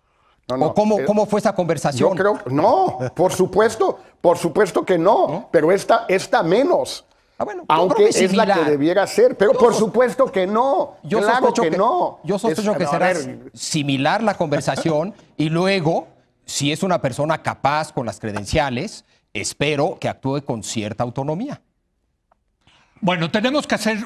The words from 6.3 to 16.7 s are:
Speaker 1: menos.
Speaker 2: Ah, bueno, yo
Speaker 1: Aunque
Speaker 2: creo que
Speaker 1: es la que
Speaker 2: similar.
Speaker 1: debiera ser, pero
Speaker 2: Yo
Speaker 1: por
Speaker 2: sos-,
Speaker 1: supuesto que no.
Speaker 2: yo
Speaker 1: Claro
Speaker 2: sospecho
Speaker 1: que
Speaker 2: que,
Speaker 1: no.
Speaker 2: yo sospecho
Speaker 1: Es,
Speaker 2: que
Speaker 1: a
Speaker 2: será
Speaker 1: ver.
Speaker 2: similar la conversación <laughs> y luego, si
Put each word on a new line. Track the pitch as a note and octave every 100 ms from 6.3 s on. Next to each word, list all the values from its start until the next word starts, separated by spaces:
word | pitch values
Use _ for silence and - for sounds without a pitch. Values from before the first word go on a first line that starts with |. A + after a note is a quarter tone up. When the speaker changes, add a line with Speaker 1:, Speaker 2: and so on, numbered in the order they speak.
| B3
Speaker 1:
menos. | E3+ G3+ F4 F3+ B2+ - - _ _ -
Speaker 2:
Ah, | -
bueno, | F4+
yo | -
Speaker 1:
Aunque | D#3 F#3 G#3
Speaker 2:
creo | G#3
que | - F#3
Speaker 1:
es | G3
la | G3+
que |
Speaker 2:
similar. | F#3+ D3+
Speaker 1:
debiera | D3 D3+ F#3 F#3+
ser, | - B3 -
pero | G3+
Speaker 2:
Yo | B3
Speaker 1:
por | A#3
Speaker 2:
sos-, | F3
Speaker 1:
supuesto | A3 A3 B3 F#3 B3+
que | F#3+ F#3
no. | G#3+ C4+ F4+ D3+ -
Speaker 2:
yo | D3 G#3
Speaker 1:
Claro | G#3 B3
Speaker 2:
sospecho | B3+ F#3
Speaker 1:
que | D#3+
Speaker 2:
que, | F3
Speaker 1:
no. | A3+ F4+ D3+ - D#3
Speaker 2:
yo | G3
sospecho | A3+ D#3+ G#3
Speaker 1:
Es, | E3+
Speaker 2:
que |
Speaker 1:
a | D#3
Speaker 2:
será | C#3 F3+
Speaker 1:
ver. | F3 C3 A#2+ B2+
Speaker 2:
similar | A#2 - D#3+ C#3+ C3+ D3 G3+
la | A3 F#3
conversación | E3 C#3+ - C3+ - C3 F#3 - _
<laughs> | -
y | D#3
luego, | E3 F#3 G3 D#3+ G3+ - _ _ _ -
si | - C#3+